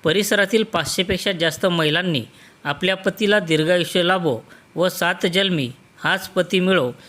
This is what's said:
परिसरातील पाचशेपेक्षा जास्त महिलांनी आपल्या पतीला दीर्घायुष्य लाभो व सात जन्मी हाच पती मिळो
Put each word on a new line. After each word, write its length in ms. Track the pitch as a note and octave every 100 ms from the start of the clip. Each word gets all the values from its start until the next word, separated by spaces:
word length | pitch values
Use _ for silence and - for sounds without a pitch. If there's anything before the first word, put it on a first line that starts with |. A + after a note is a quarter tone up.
परिसरातील 580 | E3 F3 G3+ G#3 G3 A3
पाचशेपेक्षा 680 | A3 F3 D3+ - F#3 F#3 -
जास्त 340 | F3+ E3 D#3 F#3+
महिलांनी 560 | E3+ D#3 D#3 F#3 D3 A2 - - _
आपल्या 320 | D3 C#3+ F#3 F#3+
पतीला 420 | F#3+ F#3 G#3 G#3
दीर्घायुष्य 640 | E3+ D#3+ D#3 F3+ D#3+ F#3
लाभो 360 | F3 F#3 E3+ A2+ - - - -
व 120 | F3+
सात 380 | F3 F3 F3+ F#3+
जन्मी 440 | F3 G3 F3 B2 B2 - -
हाच 240 | D#3 F#3 -
पती 320 | F#3 F3 F#3+
मिळो 320 | F3+ F#3 B2 B2